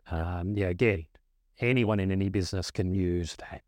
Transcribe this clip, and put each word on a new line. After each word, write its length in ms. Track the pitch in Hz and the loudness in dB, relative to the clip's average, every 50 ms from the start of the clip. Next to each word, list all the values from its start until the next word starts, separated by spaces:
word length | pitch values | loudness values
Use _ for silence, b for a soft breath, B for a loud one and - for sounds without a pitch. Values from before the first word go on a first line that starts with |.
| _ - | _ -6
um, 480 | 82 80 82 87 87 87 85 95 104 | -4 -4 -2 -2 -4 -4 -4 -2 -2
yeah, 120 | 101 98 90 | 0 0 0
again, 360 | 87 90 123 113 98 82 76 - _ _ _ _ _ _ _ _ _ - | 2 2 2 2 2 0 -4 -10 _ _ _ _ _ _ _ _ _ -2
anyone 400 | 123 120 131 127 113 101 107 101 | 0 2 2 4 4 4 2 2
in 120 | 95 95 | 2 2
any 180 | 95 95 98 98 | 2 2 0 0
business 420 | 95 101 90 - - 92 87 - | 0 0 -2 -2 -2 -4 -6 -4
can 240 | - - 92 90 95 | -4 -2 -2 0 0
use 400 | 98 92 87 87 87 85 80 - | 2 2 2 2 0 -2 -4 -8
that 260 | - - - - - - | -12 -14 -14 -14 -16 -14